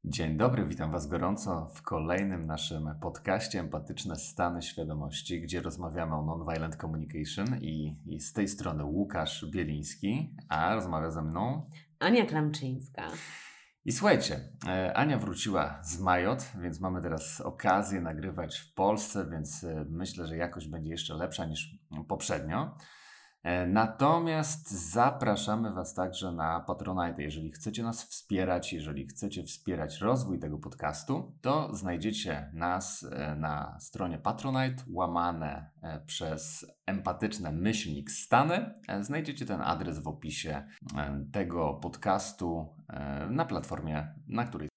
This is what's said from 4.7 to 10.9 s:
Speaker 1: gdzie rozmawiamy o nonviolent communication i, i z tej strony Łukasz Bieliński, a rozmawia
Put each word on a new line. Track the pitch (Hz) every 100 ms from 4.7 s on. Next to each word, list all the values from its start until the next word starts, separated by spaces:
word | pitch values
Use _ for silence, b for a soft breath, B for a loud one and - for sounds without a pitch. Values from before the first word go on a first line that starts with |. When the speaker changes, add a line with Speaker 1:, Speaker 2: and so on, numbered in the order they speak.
| - 78 76 73 - - 82
Speaker 1:
gdzie | 82 87
rozmawiamy | 82 78 87 82 82 78
o | 76
nonviolent | 82 80 80 80 78
communication | 82 78 76 78 76 - 107 127
i, | 78 78 76 76 -
i | 78
z | -
tej | - 98
strony | 104 90 76 73
Łukasz | 82 101 87 78 - 80
Bieliński, | 90 78 76 76 - 98 117 - - -
a | 78 85 110
rozmawia | 90